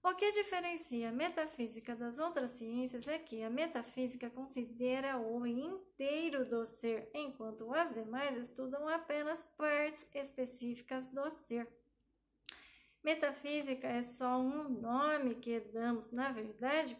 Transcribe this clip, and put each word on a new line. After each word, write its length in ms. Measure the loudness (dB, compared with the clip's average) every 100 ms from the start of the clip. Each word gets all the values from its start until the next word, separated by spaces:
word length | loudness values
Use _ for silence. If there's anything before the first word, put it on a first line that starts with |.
O 140 | 2 6
que 160 | 4
diferencia 760 | 4 2 0 0 -2 -2 -2 0
a 20 |
metafísica 800 | 0 0 0 -2 -2 -4 -4 -6
das 260 | -4 -4 0
outras 320 | 0 0 -2
ciências 540 | -4 -2 -2 -2 -2 -2
é 140 | -4
que 240 | -4 -4
a 60 | -2
metafísica 800 | 0 0 -2 -4 -2 -2 -2 -6
considera 880 | -6 -6 -4 -6 0 2 2 2 0
o 280 | 0 0 2
inteiro 1000 | 0 0 -4 -8 -2 0 2 2 2 2
do 200 | 2 0
ser, 460 | -2 0 0 -2
enquanto 600 | -6 -6 -6 -8 -6 0
as 200 | 2 2
demais 440 | 0 -2 0 0 0
estudam 500 | -4 -6 -4 -2 0
apenas 560 | 0 2 0 0 -2 -6 0
partes 500 | 4 4 2 -2 -6 -6
específicas 920 | -4 -2 -4 -2 -4 -4 -4 -4 -2
do 200 | -2 -2
ser. 360 | -4 -4 -2 -2 -10 _ _ _ _ _ _ -14 -14 -18 -20 -20 _
Metafísica 840 | 2 4 2 0 0 0 2 -2 0
é 160 | 0
só 340 | -2 0 2 4
um 320 | 4 0 -2
nome 640 | -2 2 4 4 4 2
que 260 | 0 0 -2
damos. 520 | -2 0 2 2 0
Na 200 | 0 0
verdade, 640 | 0 -6 -2 2 4 2